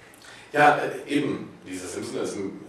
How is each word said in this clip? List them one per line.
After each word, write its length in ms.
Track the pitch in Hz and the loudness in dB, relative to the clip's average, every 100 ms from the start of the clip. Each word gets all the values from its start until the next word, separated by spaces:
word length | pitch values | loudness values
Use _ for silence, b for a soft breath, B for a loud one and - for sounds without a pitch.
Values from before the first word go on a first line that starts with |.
| - - B B B | -20 -20 B B B
ja, 260 | 147 147 147 | 6 8 6
äh, 280 | - - - | 0 -6 0
eben, 520 | 143 123 - - - | 0 0 -4 -8 -14
Lisa 220 | 92 92 - | -14 -10 -8
Simpson 340 | - - - | -8 -6 -4
ist, 160 | - 101 95 - | -4 -4 -6 -8